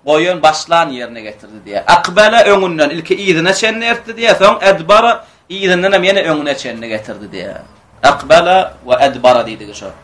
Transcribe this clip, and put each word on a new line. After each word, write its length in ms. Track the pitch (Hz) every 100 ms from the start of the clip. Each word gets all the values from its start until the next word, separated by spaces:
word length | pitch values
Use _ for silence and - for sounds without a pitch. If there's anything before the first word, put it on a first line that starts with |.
| 143
goýan 360 | 156 175 175
başlan 480 | 156 151 - 170 160
ýerine 320 | 123 117 117
getirdi 380 | 107 107 104 107 101
diýe. 180 | 101 -
Akbala 560 | 175 - 185 214 220
öňünden 460 | 208 202 185 160 143
ilki 260 | 165 160 190
ýyzyna 380 | 196 160 175
çenli 320 | 190 220 220 233
ertdi 260 | 233 226
diýe, 220 | 226 233 170
soň 140 | - -
adbara 640 | 196 165 165 214 233 220 - _ -
ýyzynyň 440 | 190 190 180 190
hem 100 | 196
ýene 180 | 180 196 160
öňüne 260 | 151 147 135
çenli 300 | 127 113 113
getirdi 360 | 107 110 101 101
diýe. 240 | 95 87 - - _ _ _
Akbala 680 | 135 - 135 165 170 190 - - 123
we 100 | -
adbara 460 | 135 120 127 123
diýdi 340 | 113 107 104 104
şo. 160 | 98 -